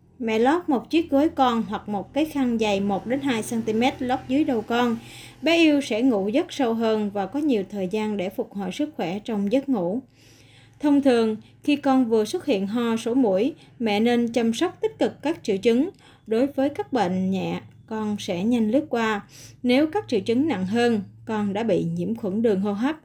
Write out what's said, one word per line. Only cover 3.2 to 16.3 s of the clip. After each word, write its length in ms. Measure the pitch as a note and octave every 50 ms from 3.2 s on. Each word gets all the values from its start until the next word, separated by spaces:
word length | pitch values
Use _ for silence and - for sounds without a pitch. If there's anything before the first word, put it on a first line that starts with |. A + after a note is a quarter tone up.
hai 220 | C#4 C#4 A#3+ A3 G#3+
centimet 580 | - A#3+ A3+ A3 A3+ G#3+ A3 A#3+ C4+ C4+ -
lót 180 | C4 B3 B3+ C4+ - -
dưới 160 | B3+ C#4+ D#4
đầu 180 | D4+ B3+ A3
con. 360 | G#3+ - A#3 A#3+ B3 A#3+ A3+ A3+ - - - - - - - -
Bé 160 | - D#4 E4+ E4
yêu 240 | E4 D#4 D4 C#4+
sẽ 200 | C4+ - A3 G#3+
ngủ 260 | B3 C4+ A#3 G3 F#3+ G#3
giấc 260 | G#3 D4 F4+ - -
sâu 200 | - C4+ A3+ A3+
hơn 360 | A3+ A#3 A3 A3 G#3+ G#3+ G3+ G3+
và 120 | G#3 G3
có 140 | F#3 - C#4+
nhiều 240 | D#4+ D4+ B3+ G#3 F#3 -
thời 180 | G#3 G3+ F#3 F3+
gian 300 | G#3 G#3+ G#3+ G#3+ G#3 G3+
để 120 | F3 G3
phục 240 | G3+ - G#3+ - -
hồi 180 | G3+ G3 F#3
sức 180 | F#3 - D4+ D4 - -
khỏe 220 | G3+ D#3+ F3+ G#3
trong 320 | - - A3 G3+ G3+ G3+
giấc 180 | A3 C4+ C4+ C#4
ngủ. 320 | C4 G#3 F3 E3+ G3 C4 - _ _ _ - - - - - - - - - - - -
Thông 220 | - D4+ C#4+ C#4+
thường, 360 | C#4 C#4 B3 A#3 A3+ A3 A3 A3 - - - - -
khi 120 | D4 D4
con 300 | C#4+ - C#4 C4 C4 B3+
vừa 200 | A3 A3+ A3 G#3+
xuất 200 | G#3+ - F#4 -
hiện 220 | D4+ A#3+ F#3+ G3 F#3+
ho 300 | G#3+ B3 A#3 A#3 A3+ A3+
sổ 160 | - A#3 A#3
mũi, 400 | C4+ B3+ G#3 F#3 F#3 A3 D4 - - - - - -
mẹ 200 | A#3 A3 G3+ G#3
nên 280 | A3+ A#3+ A#3+ A#3+ A#3+ A#3
chăm 260 | A#3 B3+ A#3 A3+ A3+
sóc 280 | A#3 D#4+ F#4 F#4 -
tích 180 | - G#4+ A4 -
cực 220 | C#4+ - - -
các 220 | - D4 E4+ E4+ -
triệu 140 | - G3 F#3+
chứng. 320 | G3 A#3+ A3+ B3 D4 G4 - _ - - - - -
Đối 200 | -